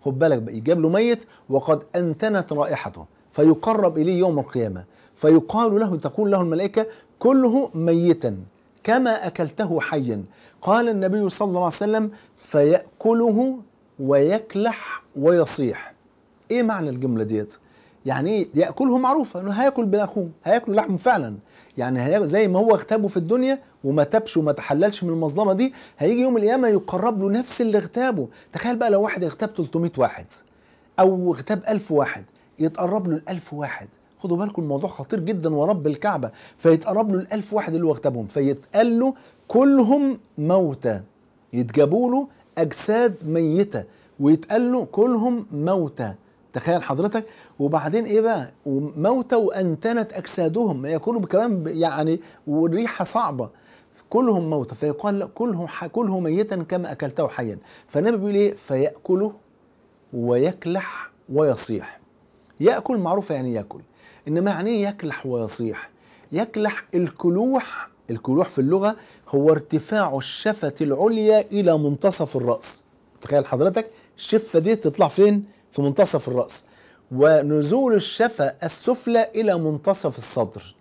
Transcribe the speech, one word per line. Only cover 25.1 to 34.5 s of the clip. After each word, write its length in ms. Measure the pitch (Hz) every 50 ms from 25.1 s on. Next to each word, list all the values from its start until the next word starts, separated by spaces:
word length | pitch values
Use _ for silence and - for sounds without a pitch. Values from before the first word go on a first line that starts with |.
| 165 165 165 151 139 185 214 196 190
دي، 200 | 185 247 262 - - - - _
هيجي 240 | - 147 175 233 240
يوم 160 | 254 262 247
القيامة 300 | 226 208 214 240 262 247
يقرب 540 | 233 208 185 - - - 180 190 240 220 196
له 80 | 196 196
نفس 320 | 196 233 247 - - -
اللي 160 | 240 226 214
اغتابه. 500 | 208 202 160 - 240 254 262 233 170 127 110 - - - _ -
تخيل 220 | - - 240 247
بقى 140 | 226 240 226
لو 120 | 202 196
واحد 220 | 208 208 190 190 180
اغتاب 300 | 160 - - 220 214 214
تلتمية 380 | - 165 135 - 165 170 170 165
واحد، 280 | 135 123 110 - - 85 - - _ _ _ _ _ _ _ _ _ _ _ _ -
أو 340 | 190 190 190 185 180 175 160
اغتاب 300 | 127 131 - 214 185 208
ألف 240 | - 220 202 - -
واحد، 320 | 160 147 131 117 - 98 98 _ _ _ _ _ _ -
يتقرب 480 | 156 160 160 - 180 175 196 214 185
له 80 | 175 156
الألف 380 | 160 160 - 185 170 - - 151
واحد. 340 | 147 147 135 - - 101 - _ _ _ _ _ _
خدوا 180 | - 185 170
بالكم 240 | 170 202 208